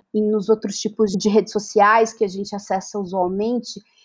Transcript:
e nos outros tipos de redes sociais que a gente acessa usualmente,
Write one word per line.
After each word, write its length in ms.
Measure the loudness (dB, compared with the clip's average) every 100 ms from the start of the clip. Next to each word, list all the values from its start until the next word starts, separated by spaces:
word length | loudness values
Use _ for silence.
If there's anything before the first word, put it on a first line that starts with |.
| _
e 80 | -2
nos 280 | 0 0 0
outros 280 | 0 -2 -6
tipos 340 | -4 0 0
de 160 | 0 2
redes 240 | 2 2
sociais 600 | -2 -2 4 6 6 2
que 100 | 0
a 40 | -4
gente 280 | -4 -8 -10
acessa 440 | -4 -6 -4 -8
usualmente, 800 | -6 -2 -2 -2 -2 -2 -6 -12 -20 _